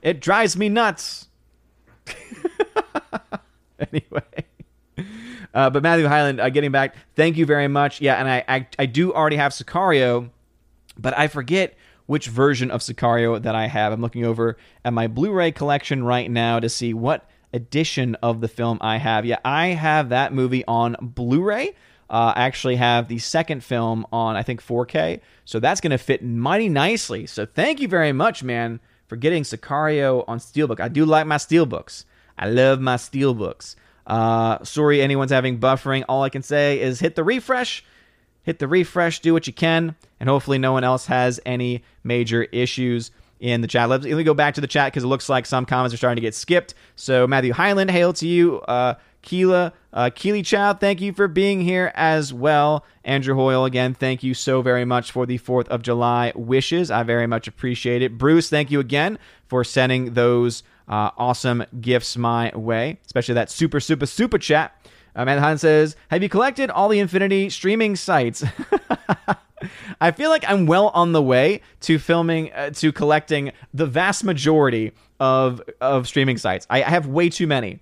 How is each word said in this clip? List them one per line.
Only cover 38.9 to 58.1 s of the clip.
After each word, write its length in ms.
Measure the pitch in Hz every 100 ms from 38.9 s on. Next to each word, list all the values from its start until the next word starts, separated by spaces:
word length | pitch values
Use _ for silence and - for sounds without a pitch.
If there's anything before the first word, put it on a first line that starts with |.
| - 170 160
do 120 | 165
what 140 | 165 160
you 80 |
can, 420 | - 165 165 165 156 _ _
and 80 | 123
hopefully 300 | 139 135 135
no 140 | 131
one 120 | 131
else 220 | 123 127 -
has 340 | 127 127 120 -
any 360 | 123 123 120 - _
major 400 | - 120 117 117
issues 640 | 117 117 123 - 127 120 117 _ _ _
in 220 | 120 120
the 40 | 117
chat. 220 | 120 117
Let 140 | 131
me, 80 | 139
let 80 | 156
me 60 |
go 100 | 156
back 200 | 147 147
to 60 | 147
the 60 | 143
chat 260 | 151 139
'cause 120 | 139
it 20 | 123
looks 240 | 135 -
like 160 | 131 123
some 180 | 131
comments 300 | 127 127 127
are 20 | 117
starting 200 | 127 120
to 40 |
get 140 | 113
skipped. 400 | 107 - 175 175 - - -
So 300 | - 127 127
Matthew 280 | 135 127
Hyland, 360 | 120 185 202 190
hail 220 | 180 175
to 140 | 175 160
you. 320 | 175 175 127
Uh, 340 | - 123 123 123 _ _
Keela, 500 | - 180 185 180 175 - _
uh, 160 | - 123
Keely 280 | - - 208
Chow, 320 | 180 - 202
thank 260 | 202 202 196
you 140 | 196
for 120 | 185 202
being 360 | 160 196 196
here 280 | 175 185 180
as 400 | - 160 156 143
well. 500 | 123 135 151 147 151 - _
Andrew 300 | - 139 131
Hoyle, 300 | 135 131 131
again, 300 | 131 127 127
thank 280 | 131 131 127
you 120 | 131
so 260 | 123 - 131
very 240 | 127 123
much 260 | 123 123 117
for 120 | -
the 140 | 123 123
fourth 280 | - 127 120
of 120 | 123
July 500 | 117 120 120 120 120
wishes. 560 | - 117 131 131 170 170
I 140 | 110
very 220 | 117 117 117
much 220 | 117 113
appreciate 540 | - 127 120 123 120
it. 160 | 127